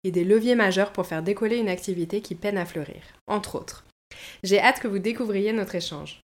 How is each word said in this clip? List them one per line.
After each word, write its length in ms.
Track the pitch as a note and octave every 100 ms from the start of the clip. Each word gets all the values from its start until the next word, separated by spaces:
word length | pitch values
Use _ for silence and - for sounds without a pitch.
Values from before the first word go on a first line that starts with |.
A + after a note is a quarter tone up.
et 60 | F#3
des 140 | F3
leviers 300 | F3 A3 A#3
majeurs 380 | A#3+ G3+ F#3 G3+
pour 140 | G3+ F3
faire 160 | D#3+
décoller 360 | E3 G3+ A3 A#3+
une 100 | G#3+
activité 540 | F3+ - F3 E3 G3+
qui 120 | G#3+
peine 220 | E3+ G#3 G3
à 80 |
fleurir, 380 | F3 E3 C#3+ - - _ -
entre 300 | G#3 - -
autres. 280 | - - _ _ _ - - -
J'ai 160 | F#3 G3+
hâte 220 | A#3+ B3+
que 80 | A#3
vous 100 | G3
découvriez 540 | G3 A3+ A3+ G3 G#3
notre 220 | A3 F#3+
échange. 460 | F3+ E3+ D3 D3 - _